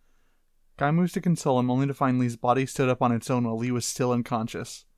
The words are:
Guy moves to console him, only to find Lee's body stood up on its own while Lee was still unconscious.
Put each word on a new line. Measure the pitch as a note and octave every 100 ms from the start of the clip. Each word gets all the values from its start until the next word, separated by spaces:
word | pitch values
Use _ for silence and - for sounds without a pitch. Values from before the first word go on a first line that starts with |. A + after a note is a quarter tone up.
| _ _ _ _ _ _ _ -
Guy | C#3
moves | E3 F3+
to | F#3+
console | F3 E3 D3 B2+
him, | B2
only | B2+ C#3
to |
find | C3+ C3+ B2+
Lee's | B2 A#2
body | B2 B2 C3
stood | - B2+
up | B2
on | B2
its | A#2 -
own | B2 A#2
while | A2+
Lee | A#2+
was | B2 -
still | - B2+
unconscious. | B2 A#2 A#2+ A2+ - A2+ - -